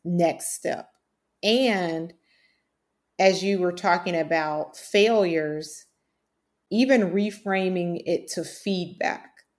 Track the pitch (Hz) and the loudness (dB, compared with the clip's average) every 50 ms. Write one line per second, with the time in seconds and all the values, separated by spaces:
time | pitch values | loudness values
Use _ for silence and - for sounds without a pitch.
0 | _ 170 175 175 170 160 - - - - - - - - - - - _ _ _ | _ -2 0 2 2 2 0 -2 -6 -6 -6 -4 -4 -6 -6 -6 -10 _ _ _
1 | _ _ _ _ _ _ _ _ - 202 220 247 269 247 214 190 180 170 165 165 | _ _ _ _ _ _ _ _ 0 0 2 2 2 2 2 0 0 -2 -2 -4
2 | 165 170 - _ _ _ _ _ _ _ _ _ _ _ _ _ _ _ _ _ | -6 -8 -12 _ _ _ _ _ _ _ _ _ _ _ _ _ _ _ _ _
3 | _ _ _ - 190 190 185 190 190 196 202 190 180 180 175 175 - 196 175 180 | _ _ _ 4 4 4 4 4 0 0 0 2 0 0 -2 0 0 2 2 2
4 | 180 190 175 165 160 151 165 160 156 151 151 151 151 - - - - - - 208 | 0 -2 -2 -2 0 0 0 0 0 0 -2 -4 -6 -6 -10 -14 -12 0 4 4
5 | 202 220 233 220 196 175 165 160 156 151 151 151 156 - - - - _ _ _ | 4 6 4 4 2 2 0 -2 -2 -2 -4 -6 -8 -12 -14 -18 -20 _ _ _
6 | _ _ _ _ _ _ _ _ _ _ _ _ _ _ 185 220 254 262 269 247 | _ _ _ _ _ _ _ _ _ _ _ _ _ _ 2 2 4 6 6 4
7 | 208 180 165 196 208 214 202 - - 196 190 190 190 185 185 180 175 175 175 170 | 4 2 0 0 -2 -2 -4 -8 -6 -2 -2 0 0 0 -2 -2 -2 -2 -4 -6
8 | - - 175 - - - - - 165 - - - - 202 196 185 180 - - - | -2 -2 -2 -2 -2 -6 -8 -8 -8 -8 -10 -8 -4 -4 -2 -2 -4 -6 -6 -4
9 | - - - - - - _ _ _ _ _ | -4 -4 -4 -6 -10 -20 _ _ _ _ _